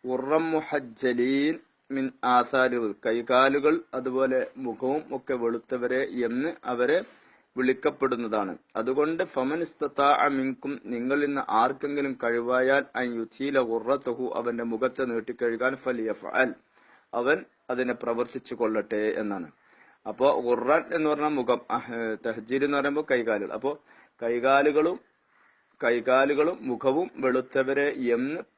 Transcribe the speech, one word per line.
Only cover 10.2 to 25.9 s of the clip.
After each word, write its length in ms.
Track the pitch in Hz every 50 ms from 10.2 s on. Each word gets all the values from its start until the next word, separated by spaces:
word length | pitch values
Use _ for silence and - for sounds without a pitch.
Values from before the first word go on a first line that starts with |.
| - 143
മിൻകും, 520 | 139 135 131 135 131 - - 135 143 - -
നിങ്ങളിൽ 420 | 101 123 117 120 127 135 147 143
നിന്ന് 140 | 143 143 139 - -
ആർക്കെങ്കിലും 680 | - 110 117 131 135 135 - 143 143 143 139 139 131 123 -
കഴിവായാൽ, 600 | 117 117 117 117 120 127 127 127 131 135 139 135 - _
അൻ 180 | 117 127 123 120
യുതീല 440 | 113 113 113 - - 135 143 139 135
ഖുർറതഹു, 760 | 127 113 113 117 110 117 135 143 139 131 120 120 127 120 -
അവന്റെ 280 | - 120 120 117 117 117
മുഖത്തെ 400 | 117 117 110 127 127 127 - 135
നീട്ടിക്കഴുകാൻ, 720 | 123 117 113 107 - 123 - 123 117 117 113 123 131 135
ഫലിയഫ്അൽ, 800 | 131 - 131 123 117 110 110 104 - 98 - - 104 131 120 - _ _ _ _ _ _ _ - _ _ _ -
അവൻ 300 | 117 120 131 151 147 139 _ _ _ _ _
അതിനെ 240 | 127 123 127 123 120
പ്രവർത്തിച്ചു 600 | 120 - 117 117 113 123 120 - 131 _ - 127
കൊള്ളട്ടെ 600 | 110 120 110 110 107 101 - 113 104 107 107 -
എന്നാണ്. 340 | - 107 104 101 95 87 76 - _ _ _ _ _ - _ _ _ _ 107
അപ്പോ 320 | 104 - 127 143 - -
ഖുർറൻ 440 | 123 120 123 117 120 123 147 160 156 - -
എന്ന് 180 | 165 156 151
പറഞ്ഞാൽ 180 | 151 143 147 151
മുഖം, 320 | 151 139 123 117 123 120 - _
അഹ്, 460 | - 120 - 123 117 117 117 113 110 104 -
തഹ്ജീൽ 380 | 117 110 113 107 113 127 135 139
എന്ന് 140 | 143 143 143
പറയുമ്പോ 280 | 139 143 143 151 147 -
കൈകാലുകൾ. 420 | 139 123 113 113 110 101 101 - -
അപ്പോ 260 | 104 117 139 147 - _ _ - - - _ _ _ 120
കൈകാലുകളും, 800 | 117 117 120 117 135 135 139 143 147 139 151 151 170 180 - _ _ _ _ _ _ _ _ _ _ _ _ _ _ _ _ -
കൈകാലുകളും 720 | 117